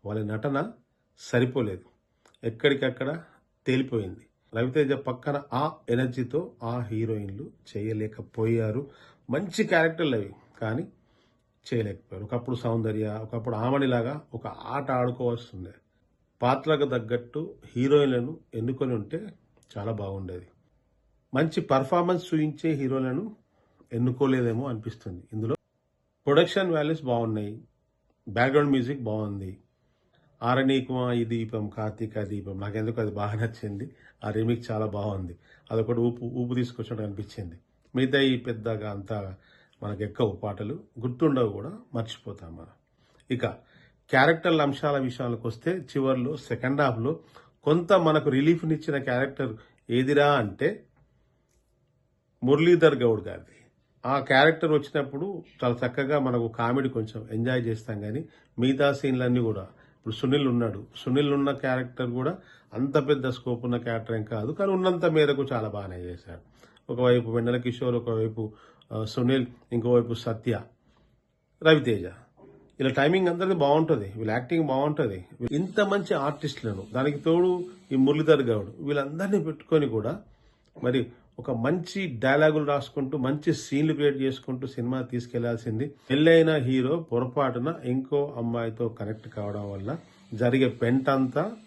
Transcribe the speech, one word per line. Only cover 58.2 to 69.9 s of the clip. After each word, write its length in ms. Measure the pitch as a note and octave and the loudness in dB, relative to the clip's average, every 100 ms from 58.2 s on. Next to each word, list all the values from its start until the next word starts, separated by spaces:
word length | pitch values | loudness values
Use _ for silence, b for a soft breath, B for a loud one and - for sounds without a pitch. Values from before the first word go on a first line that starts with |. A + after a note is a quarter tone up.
| D#3+ b b - | -8 b b 0
మిగతా 300 | B2+ C3+ C#3+ C#3+ | 2 4 2 2
సీన్లన్నీ 440 | C#3 C3 B2 B2 A2+ | 0 0 2 2 2
కూడా, 180 | G2 F#2 b b | -2 -8 b b
ఇప్పుడు 240 | b - G#2+ | b -8 -4
సునీల్ 300 | C3 C#3+ C3+ | 2 2 2
ఉన్నాడు, 300 | A#2+ A#2 G2+ G#2+ - | 2 0 -4 -14 -12
సునీల్ 300 | - C3 C#3+ C#3+ | 0 2 2 2
ఉన్న 140 | C#3 C3+ | 0 0
క్యారెక్టర్ 480 | C3+ B2+ B2 B2+ B2 B2 | -2 -2 -4 -4 -4 -2
కూడా 140 | C3 F#3+ B B B | -2 -4 B B B
అంత 240 | G#2+ C#3 D3 C#3 | -4 2 2 4
పెద్ద 220 | C#3+ B2+ B2 | 2 0 -4
స్కోప్ 260 | - A#2 A#2+ | -4 -4 -2
ఉన్న 100 | A#2+ A#2 | -2 -2
క్యారెక్టర్ 300 | A2+ A2+ A2+ | -4 -2 -4
ఏం 80 | G#2+ | -4
కాదు, 160 | A2+ G#2+ - | -4 -4 -2
కానీ 120 | G3 F#3+ | 0 2
ఉన్నంత 280 | F#3 F3 E3+ D#3 | 2 2 2 4
మేరకు 280 | D3 C#3 C3+ | 4 2 0
చాలా 180 | B2+ A2 G#2 | -2 -4 -6
బాగానే 240 | G2 F2+ F2+ | -8 -10 -12
చేశాడు. 340 | F2 - E2+ - b b b - | -12 -16 -20 -20 b b b -8
ఒకవైపు 420 | B2 B2 B2 A2+ A#2 | 2 4 4 4 0
వెన్నెల 240 | A#2 A#2+ | 0 0
కిషోర్, 320 | B2 A#2 B2+ A#2+ | -2 -2 -2 0
ఒకవైపు, 420 | A#2 A2+ A2 G#2+ G#2+ B B B _ | -2 -2 -2 -2 -6 B B B _
ఆ, 80 | A2 G#2+ | -6 -4
సునీల్, 340 | - B2 C3+ B2 - _ | 0 2 2 0 -8 _
ఇంకోవైపు 420 | A#2+ A#2 | -2 4